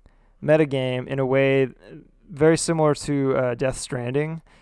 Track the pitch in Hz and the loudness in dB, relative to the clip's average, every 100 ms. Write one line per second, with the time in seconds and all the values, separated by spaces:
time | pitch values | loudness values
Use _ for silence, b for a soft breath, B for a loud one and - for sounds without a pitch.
0 | - _ _ - 147 156 151 135 127 127 | -20 _ _ -8 2 4 4 0 -2 -4
1 | - 135 131 135 135 135 131 - 95 156 | -4 -4 0 2 4 2 0 -4 -20 -20
2 | - _ - 143 156 170 - 160 151 143 | -20 _ -14 2 4 4 0 0 2 0
3 | - 143 135 131 127 120 131 - - 131 | -2 -2 0 0 -2 -2 -4 -4 -8 -8
4 | 120 139 156 160 _ b | -4 -4 -4 -8 _ b